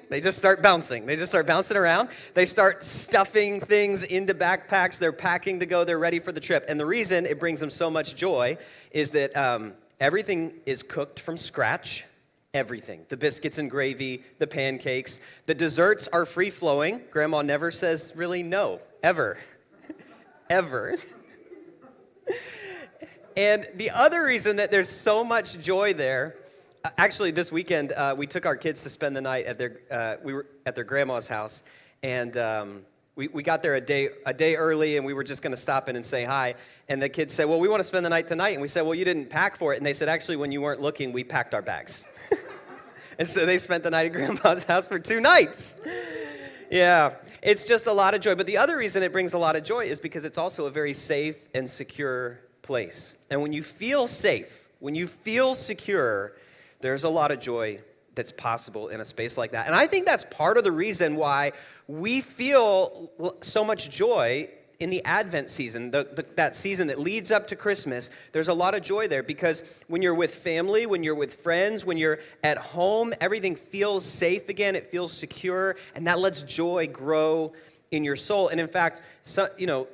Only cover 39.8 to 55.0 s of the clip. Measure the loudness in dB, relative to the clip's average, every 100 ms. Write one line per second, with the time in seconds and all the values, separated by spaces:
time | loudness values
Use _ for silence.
39.8 | -2 0 0 0 -2 -4 -2 -2 -4 -2
40.8 | -4 -2 -4 -4 -2 -4 -2 -4 -4 -8
41.8 | -8 -16 -16 -20 -2 -2 -2 -18 -18 -20
42.8 | -20 -20 -20 -8 -4 0 2 2 0 -2
43.8 | 2 2 0 0 -2 2 4 2 2 0
44.8 | 0 -6 -2 4 8 8 8 0 -14 -12
45.8 | -10 -10 -10 -10 -12 -12 -16 -18 -2 4
46.8 | 8 8 6 2 -20 -4 2 2 4 2
47.8 | 4 4 4 4 2 2 2 4 4 2
48.8 | 0 0 0 0 0 2 2 2 -2 -4
49.8 | -2 -6 -8 -8 -8 -4 -6 -4 -6 -2
50.8 | -4 -4 -2 -2 -2 -6 -6 -6 -6 -10
51.8 | -14 -8 -4 -4 -6 -10 _ _ -6 -4
52.8 | -4 -12 -18 -20 -4 -2 -2 -4 -8 -8
53.8 | 0 2 0 2 2 2 -4 -20 _ _
54.8 | -6 -4